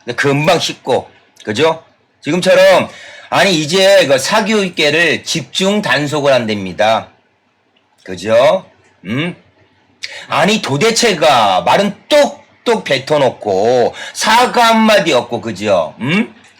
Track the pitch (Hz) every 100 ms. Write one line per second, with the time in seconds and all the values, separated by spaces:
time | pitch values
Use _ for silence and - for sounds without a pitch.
0 | - 120 143 139 156 165 - - - 113
1 | - _ _ _ - 107 160 156 - _
2 | _ _ 143 180 185 180 190 170 110 -
3 | - - - 139 190 160 147 190 190 196
4 | 143 135 - 214 208 214 190 170 147 156
5 | 170 117 - 170 131 - 190 208 160 131
6 | 147 151 143 127 110 104 92 85 107 110
7 | 98 _ _ _ _ _ _ _ _ _
8 | - 90 101 113 143 185 - _ _ _
9 | 90 127 175 170 _ _ _ _ _ _
10 | - - - 123 180 214 - 143 226 226
11 | 233 175 156 123 104 90 87 170 202 -
12 | - 294 269 - _ _ 247 220 - 135
13 | - 151 127 - 104 92 113 127 107 -
14 | - - - 233 247 240 226 226 220 202
15 | 165 127 - 117 113 92 104 92 78 82
16 | 123 190 - - _